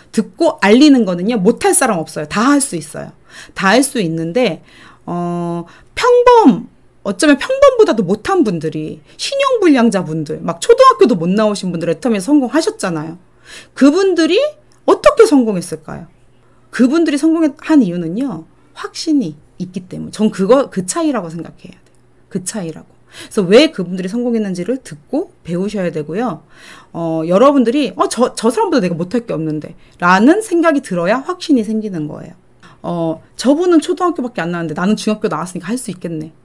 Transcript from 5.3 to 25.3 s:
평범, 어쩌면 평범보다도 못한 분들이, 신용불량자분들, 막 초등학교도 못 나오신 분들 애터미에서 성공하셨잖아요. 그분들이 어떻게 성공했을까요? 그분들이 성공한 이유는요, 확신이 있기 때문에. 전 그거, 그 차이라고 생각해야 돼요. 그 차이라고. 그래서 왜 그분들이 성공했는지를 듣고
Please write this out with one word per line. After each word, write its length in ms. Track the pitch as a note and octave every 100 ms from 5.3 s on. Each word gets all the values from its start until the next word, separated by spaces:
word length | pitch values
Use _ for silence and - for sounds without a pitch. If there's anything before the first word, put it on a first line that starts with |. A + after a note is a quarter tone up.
| F3 E3+ E3+ F3 - _
평범, 760 | - B4 B4 B4 A#4+ F4+ F3+ - _ _ _
어쩌면 360 | - G3+ D#4 C#4
평범보다도 640 | - C5+ C#5+ B4+ G4+ A3+
못한 420 | E3+ G#3 - F#4+
분들이, 560 | A3 E3+ D#3 D#3 D#3 D#3 - -
신용불량자분들, 1200 | - C#5 C#5 A#4+ F4+ C4+ A#3 F#3 D3+ D#3+ D3+ D#3
막 180 | E3+ E3+
초등학교도 560 | - A#4 C5+ - D4+ G#3
못 120 | E3+
나오신 420 | G3 G#3+ G3+ F#3
분들 180 | E3+ E3
애터미에서 340 | D#3+ B3+ G#3 F#3+
성공하셨잖아요. 920 | D4 B3 D4 G#4+ A4 F#3+ D#3+ D#3 F3 _ _ - - -
그분들이 680 | - C4+ E4 G4 E4+ D#4+ G#4 D5 D5+ _ _
어떻게 400 | - F#4+ D5 D5
성공했을까요? 840 | A4 C#4+ A3 F#3+ E3+ D3+ - D3 D#3 _ _ _ _ _ _
그분들이 460 | - A#3+ D#4+ D#4 C#4
성공한 640 | D#4+ E4 D#4 - - D#4
이유는요, 640 | G3 F3 E3 F#3+ C4+ E3 - _ _
확신이 640 | - G#4 - - D4 F3 D3 _ -
있기 220 | F3+ F#3+
때문에. 300 | - D#3 D#3
전 200 | - G#3+
그거, 380 | G#3+ F#3+ C4+ B3
그 160 | - F#3
차이라고 440 | E4+ D#4+ B3 E3+
생각해야 400 | E3 - - -
돼요. 100 | - _ _ _ _ _
그 160 | F#3
차이라고. 420 | F#3 A3+ E3+ D#3 - _ _ -
그래서 180 | - -
왜 300 | F3 A3 D#4
그분들이 360 | B3+ F3 F#3 F#3
성공했는지를 720 | A#3 B3 A3+ G#3 F3+ F3 C4
듣고 480 | - D3 _ C#4 G4+